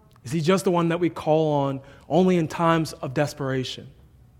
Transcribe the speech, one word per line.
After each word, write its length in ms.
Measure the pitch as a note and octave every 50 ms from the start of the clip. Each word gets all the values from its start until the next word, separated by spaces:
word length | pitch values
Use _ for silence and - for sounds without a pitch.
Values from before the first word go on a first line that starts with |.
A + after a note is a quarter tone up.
| _ _ _ _ _
Is 80 | B2 D3+
he 80 | E3+ D3+
just 220 | D#3 F#3+ F#3+ F#3+
the 60 | G3+
one 180 | F3 E3+ E3+ E3+
that 120 | E3 F3
we 80 | F3 D#3+
call 440 | D#3+ - - D#3 D3+ D#3+ D#3+ D#3 D3 C#3+ C#3
on 160 | C#3 C3+ C3+ - - - - - -
only 280 | C#3 E3 F#3 F#3 F#3
in 120 | F3 D#3+ D3
times 440 | - - E3+ E3 E3 E3 D#3+ - -
of 220 | - - D3 B2+
desperation? 720 | D#3 D3 C#3 - - D3 C3 C3 C3 B2+ - - - - - - - - _ _ - - _ _ _